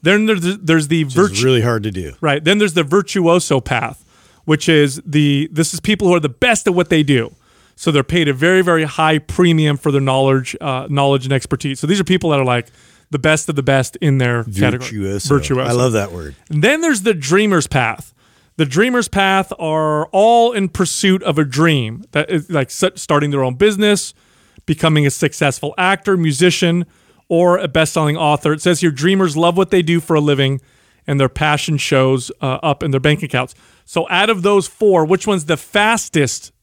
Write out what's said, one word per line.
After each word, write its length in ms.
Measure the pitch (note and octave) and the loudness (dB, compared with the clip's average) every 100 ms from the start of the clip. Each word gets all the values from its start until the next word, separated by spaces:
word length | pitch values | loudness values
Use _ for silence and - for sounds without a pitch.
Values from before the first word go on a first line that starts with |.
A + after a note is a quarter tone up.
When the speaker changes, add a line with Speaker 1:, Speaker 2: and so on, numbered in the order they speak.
Speaker 1:
Then 260 | D#3+ G#3 A3 | 2 2 2
there's, 300 | G#3 F3 G3+ | 0 -2 -4
there's 280 | F3 E3 D3 | 0 0 2
the 140 | E3 D3 | 0 0
Speaker 2:
Which 100 | B2+ | 0
is 0 | |
Speaker 1:
virtu- 280 | G#2+ F#2 B2+ | 0 2 2
Speaker 2:
really 160 | B2+ | 2
hard 200 | A#2 A2+ | 2 0
to 80 | G#2+ | -4
do. 240 | F#2+ D#2+ - | -6 -10 -4
Speaker 1:
Right. 220 | D#3 C#3+ | -2 0
Then 160 | D#3 G#3 | 0 2
there's 160 | G#3 D#3+ | 2 0
the 80 | |
virtuoso 760 | D3 F3+ - G3+ E3 F3 - C#3 | 0 0 0 0 2 2 2 -2
path, 460 | - B2 A2+ - _ _ _ _ | 0 -4 -4 -10 _ _ _ _
which 260 | - D#3 - | -2 0 2
is 320 | D#3 C#3+ C3+ | 4 2 -2
the, 460 | - D3 D3 C#3+ D#3 | -2 0 2 0 -2
this 220 | D3+ D#3+ | -4 -4
is 60 | E3 | -4
people 280 | - G#3 G3 | -4 0 2
who 60 | |
are 60 | F3 | 2
the 100 | D3+ | 0
best 380 | A#2+ B3+ A3 - | -2 0 2 0
at 80 | F3 | 0
what 140 | F3 | 0
they 120 | D#3+ | 0
do. 320 | D3 C3+ A#2 _ _ _ _ _ | 2 0 0 _ _ _ _ _
So 140 | - | -2
they're 120 | D3 | 0
paid 240 | C3+ F3 D3+ | 0 -2 -2
a 60 | |
very, 280 | B2+ E3 F#3 | 0 2 2
very 220 | F3+ E3 | 2 0
high 340 | D#3 - D#3 D#3 | -2 0 0 0
premium 600 | - - F3+ D#3+ D3+ C#3+ | -2 0 2 4 2 0
for 140 | D#3 | 0
their 100 | C#3 | 0
knowledge, 540 | C3+ C3 C3+ C3+ B2+ - | 0 2 2 2 -2 -8
uh, 240 | D#3 C3 C3+ | -6 -6 -4
knowledge 320 | C#3 C#3 C#3 C3 | 0 2 0 0
and 80 | |
expertise. 460 | C3+ - C#3 D3 C3+ | -4 -2 -6 -6 -6
So 80 | D3+ | -2
these 120 | G3 | -2
are 40 | |
people 260 | F3+ F#3 E3+ | 0 0 0
that 100 | C#3+ | 0
are, 60 | B2+ | 0
like, 220 | A#2+ A#2 _ _ _ _ | -2 -4 _ _ _ _
the 80 | D3 | -2
best 320 | D3+ D#3 - | 0 0 0
of 60 | C#3+ | -4
the 80 | |
best 320 | C3 C3+ B2+ - | 0 0 0 -2
in 240 | D#3 C3+ | 0 2
their 240 | B2 A#2+ | 0 -2
category. 340 | A2+ G2 G2+ B2+ B2+ | -4 -2 0 -2 -6
Speaker 2:
Virtuoso. 420 | G#2+ F#2+ G2 C3+ C#3+ | -6 -4 -4 0 0
Speaker 1:
Virtuoso. 320 | - B2+ C3+ | 0 -2 0
Speaker 2:
I 40 | |
love 200 | A#2+ B2+ | 0 2
that 180 | A2 G2 | 0 -4
word. 240 | F2 D2+ C2+ _ | -8 -14 -16 _
Speaker 1:
And 120 | D3+ | 0
then 180 | F#3 D#4 | 2 2
there's 200 | E4 B3 | 0 0
the 140 | G3 F#3 | 0 -2
dreamer's 500 | C3+ F#3 G#3+ F#3 C3+ | 0 2 2 0 0
path. 480 | C#3 A#2 A2+ - _ _ _ _ - | -2 -2 -4 -14 _ _ _ _ -4
The 80 | D3 | -2
dreamer's 420 | C3+ A#3+ B3 - | 0 0 0 -2
path 440 | G3 G3 F#3+ F#3+ - | 0 2 0 -2 -6
are 480 | D#3+ D#3 D#3 D3+ D#3+ | -4 -2 0 -2 0
all 420 | F#3 A3 A#3 A#3 | 2 4 4 2
in 160 | A#3 F#3+ | 0 -4
pursuit 540 | - F3+ - G3 F#3+ | -2 -4 0 2 2
of 160 | F#3 D3 | 0 0
a 40 | D3 | -2
dream, 600 | B2+ E3 D3 A2 A#2 - | 2 2 2 -2 -10 -6
that 180 | D3 D3+ | -4 -2
is, 180 | E3 D3+ | -4 -2
like, 160 | D#3+ C3 | -4 -4
s-, 160 | - F#3 - | -2 -4 -4
starting 360 | - D3 D3 | -2 0 0
their 120 | C#3+ | -2
own 120 | C3 B2+ | -2 2
business, 580 | G#3 G3 G#3 G3+ - - _ _ _ - - | 0 2 0 0 -4 -16 _ _ _ -18 -6
becoming 400 | D3+ D#3+ D3+ C#3+ | -2 2 2 0
a 20 | |
successful 640 | - D3+ - D3 - D3+ - | 0 -4 0 -2 -2 -8 -2
actor, 360 | F#3 G3 G3+ F#3+ | 0 0 0 0
musician, 720 | D#3+ C3+ F3+ E3+ F3 E3+ E3+ _ _ _ _ | 0 2 2 2 0 0 -4 _ _ _ _
or 300 | E3+ F3 F3+ | 2 2 2
a 100 | E3+ | 0
best-selling 480 | D#3+ D#3 - D3+ D#3 | 0 0 0 -2 0
author. 380 | D#3 D3 D#3 | 0 0 0
It 80 | D3+ | -2
says 200 | F3+ E3+ | 0 2
here, 100 | F3 | 0
"Dreamers 440 | C3 E3 G3 F#3 D3 | 0 0 2 0 2
love 220 | E3+ E3+ | 0 2
what 140 | F#3 | 2
they 100 | F#3+ | 0
do 180 | E3 E3+ | 2 0
for 160 | D#3+ D#3 | 2 0
a 40 | |
living, 400 | D3 C#3 C3+ C3+ _ _ _ _ - | 2 0 0 -2 _ _ _ _ -4
and 120 | C#3 | 0
their 80 | C3+ | 0
passion 500 | - D#3 D3 - D3 | 0 0 0 -2 -4
shows, 500 | - C3+ C3 C3 B2 - | 0 2 2 0 -4 -8
uh, 200 | C#3 C3 | -6 -4
up 220 | D#3+ C#3 | -2 -2
in 80 | D#3+ | -2
their 80 | C3+ | -2
bank 240 | C#3 D3+ | 0 0
accounts." 320 | D3 B2 B2+ - _ _ | -2 -4 -6 -12 _ _
So 220 | _ - - | _ -6 -2
out 180 | F3+ G#3+ | 0 0
of 140 | G#3+ | 0
those 240 | F#3 G3+ - | 2 2 0
four, 360 | _ G#3 F#3 D#3 | _ 2 2 2
which 200 | F#3 - | 0 0
one's 200 | F#3+ D3 | -4 -2
the 120 | D#3 | -6
fastest 920 | - G#3 G#3 A3+ - E3 C3+ - - _ | -2 0 0 0 -2 -2 -2 -4 -14 _